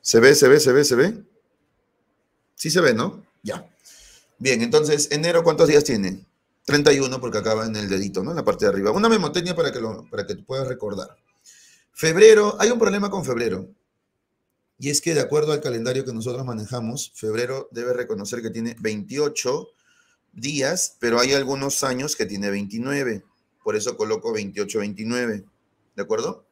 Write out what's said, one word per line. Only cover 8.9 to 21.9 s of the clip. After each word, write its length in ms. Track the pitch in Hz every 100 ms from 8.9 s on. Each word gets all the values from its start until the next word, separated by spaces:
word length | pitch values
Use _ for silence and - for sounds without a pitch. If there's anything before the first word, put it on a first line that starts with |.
Una 200 | 160 226
memotecnia 440 | 220 160 175 175
para 160 | 165 147
que 100 | 123
lo, 280 | 113 98 85
para 180 | 110 98
que 80 | 95
puedas 300 | - 131 127
recordar. 480 | - 107 95 - - _ _ _ - _ _ _
Febrero, 640 | - 160 160 214 220 208 -
hay 120 | 208
un 80 | 240
problema 320 | 214 202 202
con 120 | 196
febrero. 460 | 131 120 117 92 92 _ _ _ _ _ _ _ _ _ _ _
Y 100 | 135
es 140 | 143
que, 100 | -
de 80 | 151
acuerdo 320 | 131 147 151
al 80 | 156
calendario 460 | - 117 117 131 135
que 80 |
nosotros 300 | 113 113 123 131
manejamos, 680 | 113 107 123 113 123 -
febrero 540 | - 110 110 123 135 -
debe 220 | 117 120
reconocer 480 | 123 120 104 101 123
que 80 | 113
tiene 280 | 104 117 113
veintiocho 880 | 110 107 98 131 147 147 123 143 - _ _ _ _ _ _
días, 640 | - 123 151 135 180 - _
pero 200 | 120 117
hay 140 | 127
algunos 500 | 139 131 139 139 -
años 320 | 135